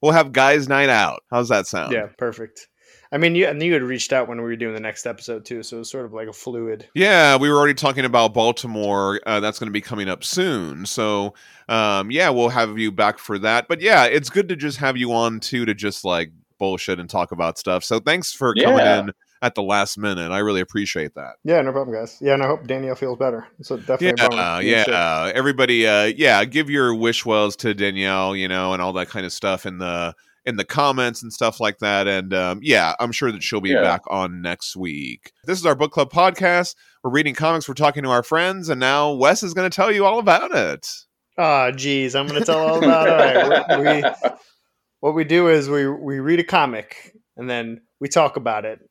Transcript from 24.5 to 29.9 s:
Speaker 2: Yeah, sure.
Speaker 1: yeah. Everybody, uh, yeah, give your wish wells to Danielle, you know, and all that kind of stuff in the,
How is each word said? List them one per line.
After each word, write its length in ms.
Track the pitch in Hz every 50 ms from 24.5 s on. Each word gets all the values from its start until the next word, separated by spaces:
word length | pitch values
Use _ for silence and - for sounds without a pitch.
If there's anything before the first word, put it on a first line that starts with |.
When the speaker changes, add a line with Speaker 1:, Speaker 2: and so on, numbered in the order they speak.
| 82 87
Speaker 2:
Yeah, 240 | 95 104 117 113 107
sure. 100 | 101 107
Speaker 1:
yeah. 380 | 90 85 82 80 78 80 92 -
Everybody, 540 | 127 131 143 139 127 131 123 123 117 113 110
uh, 240 | 107 104 104 107 113 -
yeah, 260 | 151 139 117 101 104
give 260 | 123 113 151 156 139
your 240 | 143 143 131 123 117
wish 320 | 113 113 117 117 - -
wells 300 | 120 110 107 104 104 98 -
to 160 | - 117 104
Danielle, 640 | 101 101 101 95 95 98 98 95 95 95 95 98
you 140 | 98 95 92
know, 240 | 92 92 92 92 95
and 80 | 90
all 100 | 90 92 92
that 140 | 92 90 -
kind 180 | - 110 92
of 60 | 90
stuff 340 | - - - 101 95 92 -
in 120 | 104 92 90
the, 360 | 92 90